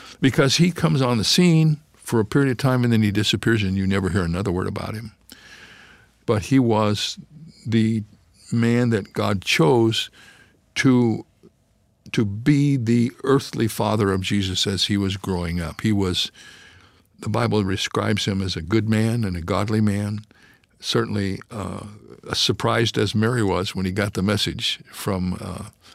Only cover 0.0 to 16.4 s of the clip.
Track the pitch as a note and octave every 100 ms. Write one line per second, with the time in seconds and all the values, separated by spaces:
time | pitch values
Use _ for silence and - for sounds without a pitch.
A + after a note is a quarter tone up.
0 | - - C3 - C#3 - F3 E3 E3 D3
1 | B2+ A#2+ F#2+ - F3+ D#3+ D#3+ D3 _ _
2 | - A#2 G#2 C#3+ C#3 A#2+ C3+ B2+ A#2+ A2+
3 | G#2 G2+ G#2 G#2+ A#2 A2 F#2+ F#2+ F#2+ G2
4 | F#2 F#2+ E2+ F2+ G2+ F2+ F#2+ - - G#2+
5 | A2+ - _ - - - - - - -
6 | _ _ - A2 - C3+ A#2 G#2+ G#2+ G#2
7 | - - - - - - - A2+ A2 A2
8 | G#2+ - _ _ - A#2 A#2 A#2+ A#2+ A2
9 | G2 - G#2 G2 - - D#3+ B2 A2+ A#2
10 | - - - - _ _ _ - C3+ B2
11 | A#2 A2 - _ - _ _ _ _ _
12 | - - G#2 G2+ C3+ C#3+ C#3+ C#3 A2+ A#2+
13 | A#2+ - C#3 C3+ - B2+ A2+ - G#2+ G#2+
14 | G2 F#2+ F#2+ G#2 F#2+ F#2 G2+ F#2+ - G2+
15 | F#2+ F#2+ G2 F2+ E2+ F2 D#2+ - A2+ G2+
16 | F#2 F2+ - -